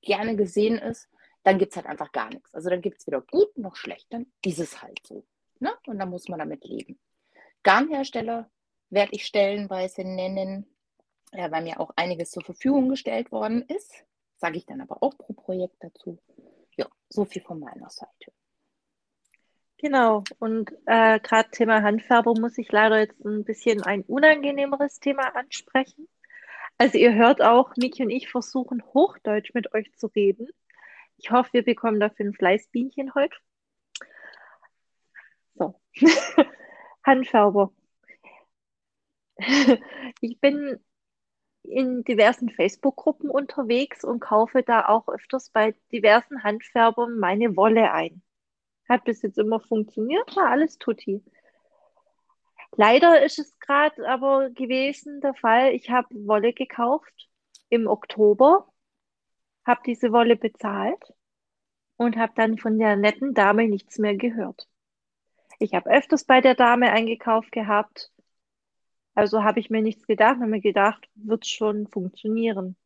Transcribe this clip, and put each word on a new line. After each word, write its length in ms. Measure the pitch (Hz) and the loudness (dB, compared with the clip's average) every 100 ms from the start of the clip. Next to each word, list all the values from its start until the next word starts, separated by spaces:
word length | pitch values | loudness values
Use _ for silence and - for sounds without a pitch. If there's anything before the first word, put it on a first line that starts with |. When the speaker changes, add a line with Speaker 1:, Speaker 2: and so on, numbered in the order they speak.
Speaker 1:
gerne 340 | - 190 214 214 | -6 -6 -4 -4
gesehen 400 | 196 202 214 226 | -4 -2 -2 -2
ist, 320 | - 233 _ _ _ _ | -6 -14 _ _ _ _
dann 120 | 190 190 | 0 0
gibt's 180 | 190 - | -2 -6
halt 100 | - | -14
einfach 260 | 147 151 | -14 -12
gar 160 | 135 110 | -10 -10
nichts. 240 | 131 _ | -14 _
Also 140 | 170 170 | -12 -8
dann 140 | 180 | -6
gibt's 240 | 185 - - | -8 -12 -10
weder 160 | 143 | -10
gut 340 | - 311 415 320 | -6 0 0 -2
noch 180 | 196 | -14
schlecht, 380 | - - - _ | -14 -16 -16 _
dann 180 | 233 247 _ | -14 -14 _
ist 140 | 190 156 | -8 -8
es 240 | 165 - | -10 -12
halt 180 | - - _ | -20 -20 _
so. 180 | - _ _ _ _ | -20 _ _ _ _
Ne? 120 | 277 480 - | -10 -10 -14
Und 120 | 208 | -12
dann 120 | 190 | -10
muss 180 | 180 - | -12 -14
man 120 | 170 | -12
damit 220 | 156 151 | -12 -14
leben. 360 | - 113 - - _ _ _ _ _ _ | -14 -16 -16 -20 _ _ _ _ _ _
Garnhersteller 880 | - 202 294 294 269 240 226 233 226 _ _ _ _ | 2 2 2 -4 -6 -8 -8 -10 -12 _ _ _ _
werd 180 | 202 202 | -2 -2
ich 120 | 208 | -6
stellenweise 800 | - 208 196 208 196 190 185 - | -6 -2 -2 -2 -8 -8 -8 -10
nennen, 600 | 185 185 185 190 190 196 202 _ _ _ _ _ _ | -12 -8 -8 -8 -8 -10 -16 _ _ _ _ _ _
äh, 200 | 190 175 | -12 -8
weil 120 | 160 | -8
mir 180 | 165 - | -10 -12
auch 120 | 160 - | -10 -6
einiges 340 | 175 170 170 | -6 -6 -10
zur 140 | - | -12
Verfügung 460 | - 180 262 277 262 | -16 -6 -2 0 0
gestellt 420 | 269 - 226 240 | -4 -6 -8 -8
worden 300 | 226 214 233 | -8 -6 -6
ist. 420 | 247 349 - - _ _ _ _ | -6 -12 -12 -20 _ _ _ _
Sag 180 | 170 | -8
ich 120 | 160 - | -8 -14
dann 160 | 135 | -18
aber 200 | 135 - | -16 -6
auch 140 | 277 - | -6 -6
pro 160 | - | -20
Projekt 440 | 214 - 185 180 _ | -18 -10 -8 -8 _
dazu. 380 | 170 _ - 170 _ _ _ _ _ - | -20 _ -18 -18 _ _ _ _ _ -12
Ja, 100 | - _ _ | -12 _ _
so 160 | - | -8
viel 160 | 196 190 | -6 -8
von 180 | - 165 | -14 -16
meiner 300 | 143 - - | -16 -20 -20
Seite. 440 | - - _ - _ _ _ _ _ _ _ _ _ _ _ _ _ _ _ | -20 -20 _ -20 _ _ _ _ _ _ _ _ _ _ _ _ _ _ _
Speaker 2:
Genau. 460 | 302 269 233 214 196 - | -2 2 2 2 -4 -10
Und, 320 | 226 220 208 - | -6 -6 -8 -12
äh, 360 | - 226 220 220 | 0 4 4 4
grad 320 | - 226 220 | 2 0 0
Thema 300 | - 226 220 | -2 0 2
Handfärbung 560 | 208 220 - 240 226 226 | 2 -2 2 2 2 0
muss 200 | 233 - | -2 -8
ich 120 | 233 | -2
leider 280 | 208 220 220 | 2 4 2
jetzt 260 | 214 - | 0 -4
ein 200 | 208 214 | -8 -8
bisschen 380 | 208 220 - 214 | -8 -4 -2 -2
ein 200 | 180 202 | -2 -6
unangenehmeres 1000 | 190 262 311 302 285 277 277 277 285 - | -4 2 4 4 0 -4 -4 -2 -4 -4
Thema 340 | 277 277 262 - | -4 -2 -4 -6
ansprechen. 680 | 262 - - 262 262 _ 320 _ _ - - - - _ | -10 -14 -4 -4 -4 _ -20 _ _ -20 -20 -20 -20 _
Also 220 | 240 - | 0 6
ihr 160 | 240 | 4
hört 260 | 214 233 302 | 6 4 6
auch, 340 | 214 233 262 - | 6 6 4 -2
Niki 260 | 254 - | -6 -4
und 80 | 240 | -4
ich 180 | 240 - | -4 -6
versuchen, 540 | 247 233 262 247 247 - | -10 -6 -8 -6 -10 -2
Hochdeutsch 640 | 262 370 - - 214 208 | 2 2 0 -6 -6 -4
mit 180 | 240 214 | -8 -6
euch 180 | 220 214 _ | -6 -8 _
zu 120 | 220 | -6
reden. 400 | - 202 196 247 - _ _ - - _ _ | 0 0 0 -8 -18 _ _ -20 -20 _ _
Ich 140 | - | -2
hoffe, 240 | 240 247 | 0 2
wir 100 | 247 | 0
bekommen 340 | 240 226 233 214 | 0 -2 0 0
dafür 280 | 208 _ 202 | -2 _ -8
ein 80 | |
Fleißbienchen 800 | 202 180 202 _ 240 262 - 269 | 0 0 0 _ -6 -6 -8 -6
heute. 220 | 277 285 - _ _ _ _ _ - - - - - - _ _ _ _ _ _ - _ _ _ | -2 -4 -4 _ _ _ _ _ -20 -20 -20 -20 -20 -20 _ _ _ _ _ _ -20 _ _ _
So. 260 | _ 165 - _ | _ -8 -8 _
<laughs> 520 | - 311 330 - - 285 - - - - _ | 2 4 4 0 0 0 -2 -20 -20 -20 _
Handfärber. 680 | - 262 254 233 208 202 196 _ _ _ _ _ - _ _ _ _ _ _ _ _ _ _ - | 2 2 4 2 4 2 -2 _ _ _ _ _ -20 _ _ _ _ _ _ _ _ _ _ -12
<laughs> 440 | 190 277 262 247 - - 262 - | -2 2 4 2 0 -18 -18 -10
Ich 180 | 233 240 | -10 0
bin 380 | 277 285 285 254 _ _ _ _ _ _ _ _ | 0 0 -6 -10 _ _ _ _ _ _ _ _
in 400 | - - 262 254 | -8 -4 -4 -4
diversen 460 | 233 214 214 247 240 | -4 4 4 4 -6
Facebook-Gruppen 800 | - 180 - 277 - - 302 285 | -2 -2 0 -2 0 -4 -4 -4
unterwegs 720 | 269 277 - 233 240 285 - | -4 -4 -8 -2 -2 -2 -8
und 160 | - 240 | -8 -8
kaufe 420 | - 214 226 262 | 0 0 2 0
da 260 | 247 226 - | 0 0 2
auch 200 | 220 - | 0 0
öfters 420 | 220 - 262 - | -12 -8 -10 -4
bei 240 | 226 220 220 _ | 0 0 -2 _
diversen 520 | 240 208 220 - 277 | 0 4 4 2 -8
Handfärbern 760 | 208 214 - 247 233 226 233 233 | -6 -6 -6 2 2 2 -6 -4
meine 380 | 185 202 233 190 | -2 0 -2 2
Wolle 360 | 208 226 220 | 4 4 2
ein. 300 | 160 165 180 _ _ _ _ _ _ _ | 0 -6 -12 _ _ _ _ _ _ _
Hat 160 | 247 | -2
bis 180 | - 220 | -2 -6
jetzt 160 | 208 202 | -6 -4
immer 220 | 214 220 | -2 -2
funktioniert, 760 | _ 220 214 - 220 339 494 - | _ -4 -4 -6 -4 -4 -4 -2
war 140 | 339 | 0
alles 280 | 254 320 - | 0 -2 -4
tutti. 440 | - 220 - 202 _ _ _ _ _ _ _ _ _ _ _ _ _ _ - - | -6 -6 -6 -8 _ _ _ _ _ _ _ _ _ _ _ _ _ _ -16 2
Leider 460 | 214 247 339 320 | 6 6 8 8
ist 160 | 285 - | 6 -2
es 200 | 294 _ | -12 _
grad 400 | - 277 302 302 | -2 0 0 -2
aber 500 | - 254 269 269 269 | -6 -2 0 0 0
gewesen 720 | 247 254 262 269 285 - 285 | -6 -4 -2 -2 -6 -14 -8
der 140 | 277 | -6
Fall, 380 | 254 233 226 262 | -2 2 4 4
ich 180 | 247 - | 0 -2
hab 160 | 247 247 | -2 -2
Wolle 420 | 233 208 214 226 | -10 -2 0 0
gekauft 760 | 240 262 - 240 - _ _ _ _ _ _ _ | -2 -10 -4 -2 -2 _ _ _ _ _ _ _
im 180 | 233 214 | -2 0
Oktober, 840 | 208 - - 208 208 269 381 - _ _ _ _ _ _ _ _ _ | -4 -4 2 2 6 6 6 2 _ _ _ _ _ _ _ _ _
hab 200 | - - | -4 -2
diese 280 | - 233 247 | -2 -4 0
Wolle 240 | 233 233 233 | 2 4 2
bezahlt 800 | 226 _ 214 202 202 359 - _ _ _ _ _ _ _ _ _ | 0 _ -8 -4 -4 -6 -12 _ _ _ _ _ _ _ _ _
und 200 | 240 226 | -2 0
hab 180 | 226 | -4
dann 240 | - 226 226 | 0 0 0
von 200 | 226 220 | -2 0
der 180 | 220 202 | 2 2
netten 380 | 208 208 269 | 0 0 -4
Dame 340 | 240 202 208 233 | 2 4 4 2
nichts 300 | 196 - - | -2 -8 -4
mehr 180 | 208 202 | -2 -2
gehört. 520 | 240 226 - - - _ _ _ _ _ _ _ _ - | -4 -6 -10 -12 -20 _ _ _ _ _ _ _ _ -8
Ich 160 | 214 | -4
hab 120 | 180 - | -4 2
öfters 380 | 262 - 302 | 2 4 -2
bei 160 | - 262 | 4 6
der 140 | 262 | 6
Dame 360 | 254 240 240 247 | 4 4 4 2
eingekauft 640 | 220 226 226 - 220 226 | 2 -2 -4 -2 -2 -2
gehabt, 580 | - 208 208 214 - - _ _ _ _ _ _ _ _ _ _ | -8 -2 -2 -2 -10 -20 _ _ _ _ _ _ _ _ _ _
also 300 | - 208 220 | -2 0 0
hab 140 | 214 220 | 0 -2
ich 100 | 214 | -4
mir 140 | 220 | -2
nichts 240 | 220 214 _ | -2 -6 _
gedacht, 320 | 214 214 254 | 2 2 2
hab 80 | 233 | -2
mir 140 | 214 | -2
gedacht, 440 | 208 196 202 220 - | -2 2 0 0 -16
wird 320 | _ 214 226 - | _ -6 -6 -6
schon 400 | - 214 214 208 | -6 -4 -4 -8
funktionieren. 880 | - 185 - 214 220 226 196 185 185 | -8 -10 -8 -6 -4 -2 -4 -8 -12